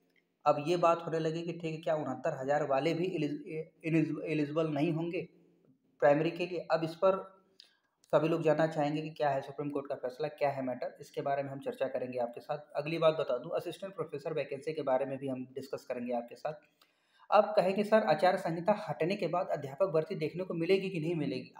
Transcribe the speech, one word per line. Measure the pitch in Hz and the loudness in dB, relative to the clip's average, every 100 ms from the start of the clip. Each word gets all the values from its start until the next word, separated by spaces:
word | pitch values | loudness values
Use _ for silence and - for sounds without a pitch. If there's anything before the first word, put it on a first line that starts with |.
| _ _ _ _ 147 | _ _ _ _ 0
अब | 147 147 | 2 2
ये | 175 | 4
बात | 170 170 170 | 4 4 0
होने | 160 | -2
लगी | 160 165 | 0 -2
कि | 170 | -6
ठीक | 160 165 | -6 -6
है, | 156 | -4
क्या | 170 | -2
उनहत्तर | 156 131 127 165 135 | 0 -2 -4 -4 -2
हज़ार | 135 151 139 | 0 0 2
वाले | 135 160 | 2 2
भी | 160 185 | 0 -2
एलिज-, | 170 147 - - 156 - _ 160 | -2 -2 -4 -8 -10 -10 _ 0
एलिज-, | 160 147 147 | 2 2 -2
एलिजिबल | 165 151 147 156 160 | -2 -2 0 0 0
नहीं | 143 170 | 0 0
होंगे | 156 170 175 - _ _ _ _ _ _ - | 0 -2 -4 -8 _ _ _ _ _ _ 4
primary | 147 147 165 | 6 6 2
के | 170 180 | -2 -4
लिए? | 165 | -4
अब | - 156 | -2 0
इस | 160 | 0
पर | - 190 190 - - _ _ - _ _ _ - | 2 2 2 -2 -18 _ _ -20 _ _ _ 0
सभी | 151 160 | 2 4
लोग | 165 | 2
जानना | 151 151 160 | 4 4 2
चाहेंगे | 160 147 156 | 2 0 -2
कि | 156 | -4
क्या | 156 147 | -2 0
है | 139 | 0
सुप्रीम | 143 143 143 | -4 -6 -4
कोर्ट | 143 - | -4 -6
का | |
फैसला, | 127 123 - 151 | -6 -6 -4 -6
क्या | - 139 | 0 0
है | 135 | 0
मैटर, | 131 123 180 - | -4 -4 -6 -10
इसके | 143 151 | -12 -6
बारे | 139 139 | -2 -2
में | 139 | -2
हम | 139 | -6
चर्चा | 131 - 131 | -6 -4 -2
करेंगे | 127 127 123 | -2 -4 -4
आपके | 120 135 | -4 -6
साथ। | - 147 - 156 | -8 -8 -8 -6
अगली | 151 165 | -4 4
बात | 160 | 4
बता | 156 - 127 | 4 0 -2
दूं, | 170 | -2
असिस्टेंट | 175 175 - 190 | -4 -4 -8 -10
प्रोफेसर | 170 156 143 165 | -6 -6 -6 -4
वैकेंसी | 156 135 135 160 | -4 -4 -6 -6
के | 156 | -4
बारे | 131 131 | 0 2
में | 139 135 | 0 -4
भी | 135 | -6
हम | 127 127 | -6 -8
डिस्कस | 135 127 131 | -10 -8 -8
करेंगे | - 123 120 | -6 -6 -4
आपके | 120 120 | -4 -6
साथ। | 120 147 156 _ _ _ _ _ _ - | -8 -8 -8 _ _ _ _ _ _ 4
अब | 202 214 196 | 6 6 4
कहेंगे, | 180 196 | 2 2
"सर, | 208 220 | 4 4
आचार | - 151 185 190 | 4 4 4 4
संहिता | 180 170 175 202 - | 0 -2 0 0 0
हटने | 147 160 202 | -2 0 0
के | 170 | 0
बाद | 175 185 | -2 -2
अध्यापक | 160 135 139 190 | -4 -4 -2 2
भर्ती | 160 156 | 2 0
देखने | 170 151 170 | -4 -4 -4
को | 185 | -6
मिलेगी | 170 165 196 190 | -2 2 2 2
कि | 180 | -2
नहीं | 156 | -2
मिलेगी?" | 170 135 127 - | -2 -2 -4 -6